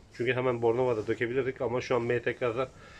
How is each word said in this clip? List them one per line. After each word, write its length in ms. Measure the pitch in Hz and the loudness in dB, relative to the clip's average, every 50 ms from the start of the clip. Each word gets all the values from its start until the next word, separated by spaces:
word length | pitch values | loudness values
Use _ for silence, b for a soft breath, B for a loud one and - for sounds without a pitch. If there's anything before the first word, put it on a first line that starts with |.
| - - - | -16 -16 -6
Çünkü 200 | - 117 123 127 | -2 0 0 2
hemen 280 | 127 127 131 123 117 | 2 2 0 0 2
Bornova'da 460 | 117 113 113 123 127 127 120 107 101 | 2 2 4 4 2 2 2 0 0
dökebilirdik 540 | 117 113 - 123 113 123 135 120 131 127 - | -2 -2 -2 0 0 0 0 -2 -2 -2 -2
ama 200 | 131 113 120 127 | -2 -2 -2 -2
şu 140 | - - 131 | 0 2 0
an 60 | 120 | 2
M 200 | 117 120 123 120 | 2 2 0 0
T 140 | - 127 120 | 0 -2 -2
K'da, 340 | - 127 120 110 127 131 - B B B B B | 0 -2 -2 0 -2 -4 -4 B B B B B